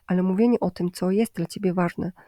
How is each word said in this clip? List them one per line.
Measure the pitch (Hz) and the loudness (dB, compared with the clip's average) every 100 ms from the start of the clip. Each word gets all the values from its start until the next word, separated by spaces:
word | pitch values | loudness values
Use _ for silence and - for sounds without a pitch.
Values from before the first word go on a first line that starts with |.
| - | -2
ale | 180 | 0
mówienie | 185 190 240 233 | 2 2 4 2
o | 185 | 0
tym, | - 180 | -2 -4
co | - 180 | -2 0
jest | 196 226 | 0 0
dla | - 170 | -4 -8
ciebie | - 185 | -4 -2
ważne, | 175 175 - 175 - | 0 -2 -2 -6 -8